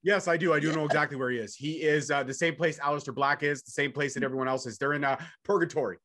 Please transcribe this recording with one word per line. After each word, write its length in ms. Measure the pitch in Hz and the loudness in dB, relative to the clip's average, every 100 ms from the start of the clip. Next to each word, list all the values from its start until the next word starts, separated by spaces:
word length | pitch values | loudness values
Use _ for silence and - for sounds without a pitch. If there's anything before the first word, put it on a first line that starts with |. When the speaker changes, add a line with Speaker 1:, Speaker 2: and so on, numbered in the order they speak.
Speaker 1:
Yes, 260 | 175 202 175 | 4 2 2
I 80 | 165 | 2
do. 160 | 170 | 4
I 60 | 151 | 2
do 80 | 156 | 2
Speaker 2:
Yeah. 80 | 156 | 0
Speaker 1:
know 80 | |
exactly 320 | 147 151 147 139 | 2 2 0 -2
where 140 | 127 | -2
he 80 | 123 | -2
is. 160 | 104 - | -6 -6
He 260 | 147 160 | -6 0
is, 280 | 151 151 147 | 2 2 2
uh, 120 | 143 | 0
the 100 | 131 | 0
same 200 | 135 165 | 0 -2
place 240 | 147 165 147 | 2 -2 0
Aleister 360 | 143 147 143 | -2 -2 -4
Black 280 | 127 139 143 | 0 0 2
is, 200 | 147 143 | 0 -2
the 80 | - | -6
same 180 | - 143 | -2 -2
place 220 | 139 143 | 0 -4
that 80 | 139 | -2
everyone 240 | 135 131 131 | -2 -2 -2
else 160 | 131 123 | -2 -4
is. 120 | 110 | -4
They're 140 | 139 | -2
in, 80 | 147 | 0
uh, 120 | 143 131 - - | 0 -2 -6 -12
purgatory. 540 | - 196 170 156 117 85 | 0 2 2 0 -2 -4